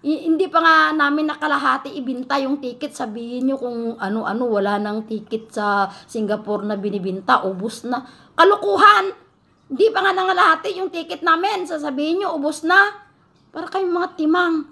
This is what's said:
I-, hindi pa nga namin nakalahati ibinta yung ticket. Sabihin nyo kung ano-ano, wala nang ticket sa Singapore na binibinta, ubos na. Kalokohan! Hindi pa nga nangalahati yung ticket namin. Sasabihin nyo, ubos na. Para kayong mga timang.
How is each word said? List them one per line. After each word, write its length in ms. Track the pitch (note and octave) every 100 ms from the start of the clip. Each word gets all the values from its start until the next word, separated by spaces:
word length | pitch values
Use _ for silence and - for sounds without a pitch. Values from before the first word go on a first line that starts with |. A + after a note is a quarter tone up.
I-, 240 | C#4 D#4 E4+
hindi 240 | D#4+ F#4
pa 80 | E4
nga 160 | E4 D#4+ D#4
namin 400 | D#4 C#4+ D4+ D4+
nakalahati 640 | D4 D4+ C#4 C#4 C4+ C#4
ibinta 400 | D4 B3+ B3 B3+ C#4
yung 160 | C4+ C#4+
ticket. 320 | B3+ A#3+ D4
Sabihin 560 | - A#3+ G#3+ A#3 B3 C4
nyo 80 |
kung 400 | C4+ B3 A#3 A#3
ano-ano, 480 | A3+ G3 A3 F3 A3 B3
wala 240 | G#3 G3+
nang 320 | G3+ G#3 G#3+ G#3+
ticket 400 | A3 G#3+ A3 A3+
sa 320 | A3 G#3 G3+ F#3+ - -
Singapore 560 | A3+ G#3 G#3 G#3 G#3 G#3
na 80 |
binibinta, 720 | G3+ G3+ G3+ F#3 F#3 F#3+ B3+ F#3+
ubos 400 | F#3 A3 - A#3+
na. 160 | B3 - - _
Kalokohan! 800 | - F4+ G#4 G4+ G4 G#4 G#4 F#4+ - _ _ _ _ _
Hindi 160 | C4 A4
pa 80 | F#4+
nga 80 | G4
nangalahati 640 | F#4 F#4+ F4+ G4 E4 G4+
yung 160 | F#4 F#4
ticket 320 | E4+ E4 -
namin. 400 | E4+ E4 G4 G4
Sasabihin 580 | D#4+ D#4 D4 C4+ D4+ F4
nyo, 140 | G4+
ubos 320 | D#4+ D4 D4 D#4+
na. 320 | F#4 G4+ G4+ - _ _ _ _
Para 160 | - F4+
kayong 240 | F#4+ F#4
mga 240 | F4 F4+ F4+
timang. 480 | D#4 F4+ F4 D#4+ -